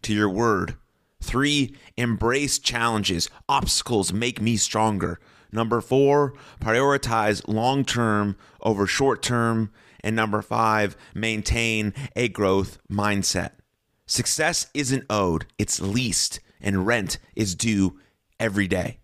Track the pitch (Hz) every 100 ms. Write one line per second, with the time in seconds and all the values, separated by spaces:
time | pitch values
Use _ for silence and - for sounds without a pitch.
0 | - 104 107 92 117 101 90 - _ _
1 | _ _ - 117 143 147 131 - - -
2 | 120 110 113 135 143 - - 120 117 110
3 | 98 87 - - - 139 - - - 117
4 | 95 95 120 120 107 113 - 110 110 101
5 | 85 85 _ - _ 107 113 117 - 131
6 | 139 143 143 - - - 110 117 139 139
7 | 120 113 107 101 - 107 120 139 131 120
8 | 117 104 104 98 - - 113 101 98 -
9 | 135 113 - 123 117 113 107 - - -
10 | - 110 110 104 - 113 110 107 104 -
11 | - - 113 110 101 117 117 110 107 98
12 | 139 - 123 92 101 95 95 - _ 101
13 | 104 101 92 92 87 _ _ _ _ _
14 | - - 120 - 160 175 - 143 135 131
15 | - 107 92 80 - - 107 - 95 107
16 | 127 85 - - _ _ - 98 95 120
17 | 95 - _ - 107 87 113 104 95 -
18 | _ _ _ _ 117 101 95 90 - -